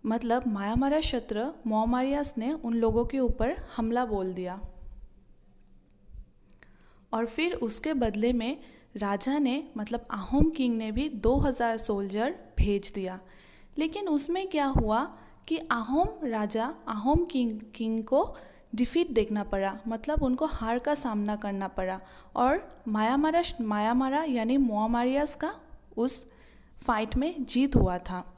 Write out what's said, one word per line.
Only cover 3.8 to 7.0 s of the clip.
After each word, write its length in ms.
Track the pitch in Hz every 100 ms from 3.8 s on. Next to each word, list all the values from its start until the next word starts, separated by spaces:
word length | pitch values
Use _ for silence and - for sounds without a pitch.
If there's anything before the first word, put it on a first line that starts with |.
| 226 233
बोल 280 | 240 202 185
दिया। 280 | 185 180 190 - - - - - - - - - - - - - - - - - - - - - - - -